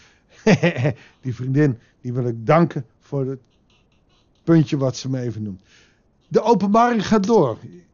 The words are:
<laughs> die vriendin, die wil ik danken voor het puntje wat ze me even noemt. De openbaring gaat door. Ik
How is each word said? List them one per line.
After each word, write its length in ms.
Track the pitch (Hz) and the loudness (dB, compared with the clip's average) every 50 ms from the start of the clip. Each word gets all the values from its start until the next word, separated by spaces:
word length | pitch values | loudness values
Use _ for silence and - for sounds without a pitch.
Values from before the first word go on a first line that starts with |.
| _ _ _ _ _ _ _ _ _ | _ _ _ _ _ _ _ _ _
<laughs> 760 | 220 196 - - 170 170 139 120 151 123 - - - _ _ - | 2 2 4 2 0 0 0 -2 -2 -4 -6 -12 -20 _ _ -10
die 120 | 131 117 | -10 -10
vriendin, 440 | - 123 131 131 139 151 147 123 - _ _ _ _ | -8 -6 -2 0 2 2 2 0 -2 _ _ _ _
die 120 | - 123 120 | -12 -8 -6
wil 140 | 127 123 | -4 -4
ik 200 | 120 117 117 113 | -4 -6 -6 -2
danken 400 | 107 151 160 170 156 - 156 - - _ _ | 0 2 2 2 0 -2 -6 -12 -12 _ _
voor 260 | _ _ - 143 135 | _ _ -6 -6 -6
het 140 | 127 135 131 - _ _ _ _ _ _ _ _ _ _ _ _ _ _ _ _ _ _ _ _ | -6 -8 -10 -14 _ _ _ _ _ _ _ _ _ _ _ _ _ _ _ _ _ _ _ _
puntje 320 | - 165 165 151 - - | 2 4 4 4 2 0
wat 200 | 143 135 131 123 | -2 -2 -2 -4
ze 140 | - - 131 | -4 -6 -6
me 100 | 131 131 | -6 -6
even 220 | 123 120 107 107 107 | -6 -6 -8 -8 -10
noemt. 180 | 104 95 90 _ _ _ _ _ _ _ _ _ _ _ _ _ _ | -10 -10 -12 _ _ _ _ _ _ _ _ _ _ _ _ _ _
De 140 | - - 214 | -2 0 2
openbaring 640 | 214 240 185 190 202 202 226 233 240 247 226 175 | 2 2 2 2 2 2 4 4 2 2 0 0
gaat 200 | - 214 220 196 | 0 0 0 2
door. 320 | 196 240 214 160 123 107 92 - | 2 2 2 2 2 -2 -6 -12
Ik 220 | - - - - _ | -18 -20 -20 -20 _